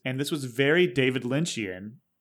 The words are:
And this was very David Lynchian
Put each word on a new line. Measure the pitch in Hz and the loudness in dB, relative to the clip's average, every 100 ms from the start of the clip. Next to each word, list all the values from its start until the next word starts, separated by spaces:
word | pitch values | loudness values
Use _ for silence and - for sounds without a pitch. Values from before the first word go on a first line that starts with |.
| 131 | -6
And | 131 | -4
this | 143 | -4
was | 160 135 | -4 -4
very | 113 139 165 180 | 0 4 4 4
David | 156 131 127 | 4 2 2
Lynchian | 123 135 175 - 101 92 104 127 _ _ | 0 0 -2 -4 -6 -8 -12 -16 _ _